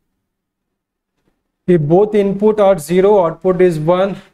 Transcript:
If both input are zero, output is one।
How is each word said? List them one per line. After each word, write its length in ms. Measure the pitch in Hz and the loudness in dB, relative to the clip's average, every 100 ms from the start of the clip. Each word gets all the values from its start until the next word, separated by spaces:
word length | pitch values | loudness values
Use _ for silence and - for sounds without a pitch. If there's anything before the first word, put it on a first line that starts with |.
| _ _ _ _ _ _ _ _ _ _ _ _ _ _ _ _ - | _ _ _ _ _ _ _ _ _ _ _ _ _ _ _ _ -2
If 180 | 175 143 | 0 2
both 260 | 180 208 214 | 0 2 0
input 420 | 196 196 214 208 196 | -2 0 -2 2 0
are 120 | 185 147 | 0 -2
zero, 260 | 180 196 208 165 | 0 2 2 0
output 360 | 160 185 180 180 | -4 -4 0 0
is 100 | 156 151 | 0 -2
one। 240 | 180 196 190 - | -2 -2 -6 -16